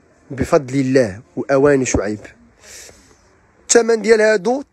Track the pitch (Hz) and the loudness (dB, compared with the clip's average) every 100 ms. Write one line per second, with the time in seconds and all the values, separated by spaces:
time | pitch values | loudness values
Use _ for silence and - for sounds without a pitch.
0 | _ _ _ 131 131 170 131 135 131 131 | _ _ _ -8 0 0 0 -2 0 2
1 | 117 95 - - - 135 143 139 127 - | 0 -4 -12 -12 -2 2 4 2 0 -4
2 | 98 107 - - _ _ - - - - | -4 -8 -12 -20 _ _ -20 -20 -20 -20
3 | _ _ _ _ _ _ - 233 226 226 | _ _ _ _ _ _ -2 0 2 0
4 | 208 226 214 214 180 262 277 | 2 2 4 0 0 -4 -6